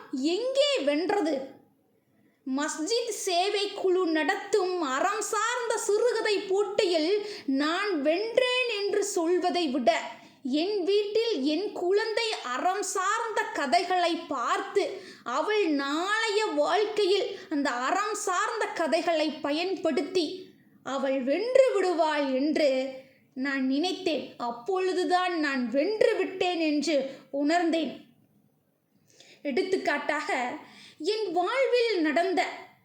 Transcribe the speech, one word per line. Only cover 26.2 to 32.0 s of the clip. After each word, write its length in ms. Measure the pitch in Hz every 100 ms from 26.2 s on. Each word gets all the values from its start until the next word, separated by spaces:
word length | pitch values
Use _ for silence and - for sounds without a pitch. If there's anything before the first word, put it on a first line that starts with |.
| 330 - 359 339
என்று 600 | 311 294 330 285 269 - -
உணர்ந்தேன். 720 | 277 294 349 339 330 254 - - _ _ _ _ _ _ _ _ _ _ _ - -
எடுத்துக்காட்டாக, 1120 | 294 320 381 370 339 285 - 302 302 262 247 294 - - - -
என் 340 | 311 440 392
வாழ்வில் 680 | 330 370 508 494 494 466 370